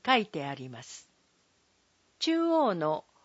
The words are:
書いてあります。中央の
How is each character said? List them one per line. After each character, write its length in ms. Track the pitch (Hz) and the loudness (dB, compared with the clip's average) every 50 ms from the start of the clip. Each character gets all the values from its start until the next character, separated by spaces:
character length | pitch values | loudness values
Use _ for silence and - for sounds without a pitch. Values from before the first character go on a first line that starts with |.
| - | 0
書 100 | - 262 | 2 2
い 100 | 247 208 | 2 2
て 180 | - - 160 139 | 0 -6 -8 -6
あ 100 | 139 139 | -6 -8
り 140 | 131 127 131 | -10 -12 -14
ま 140 | 123 110 - | -14 -16 -16
す。 260 | - - - - _ _ _ _ _ _ _ _ _ _ _ _ _ _ _ _ _ _ _ _ _ _ - | -18 -18 -20 -20 _ _ _ _ _ _ _ _ _ _ _ _ _ _ _ _ _ _ _ _ _ _ -6
中 260 | - 320 330 330 330 | -2 0 0 2 2
央 300 | 339 330 320 294 233 190 | 2 4 4 4 2 2
の 300 | 170 151 156 156 - - _ _ _ _ | 0 0 0 0 -2 -4 _ _ _ _